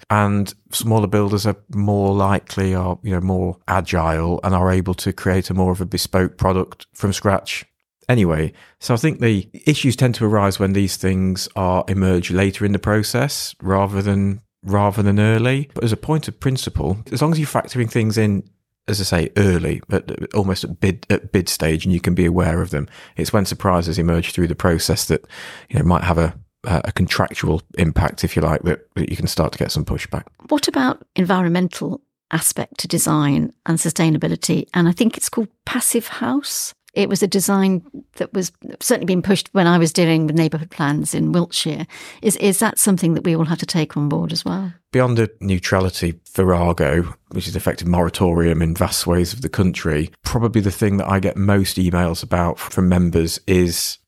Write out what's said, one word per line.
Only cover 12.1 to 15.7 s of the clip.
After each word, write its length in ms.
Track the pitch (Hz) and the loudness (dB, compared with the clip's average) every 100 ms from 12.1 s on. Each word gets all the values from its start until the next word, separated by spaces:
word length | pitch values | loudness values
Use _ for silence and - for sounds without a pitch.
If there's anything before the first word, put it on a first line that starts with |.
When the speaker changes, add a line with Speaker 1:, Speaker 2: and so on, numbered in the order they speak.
| 92 87 | 2 0
Speaker 1:
later 340 | 90 98 - 104 | 0 0 0 -2
in 60 | |
the 80 | 101 | 0
process 760 | - 104 104 120 139 - - - | 0 0 0 -2 -2 -4 -10 -8
rather 400 | 92 98 98 101 | -2 0 0 0
than, 380 | 101 98 98 98 - _ | 0 0 0 -4 -10 _
rather 400 | 98 101 101 101 | -2 0 2 2
than 160 | 101 101 | 2 4
early. 500 | 107 110 120 135 143 | 4 4 2 0 -4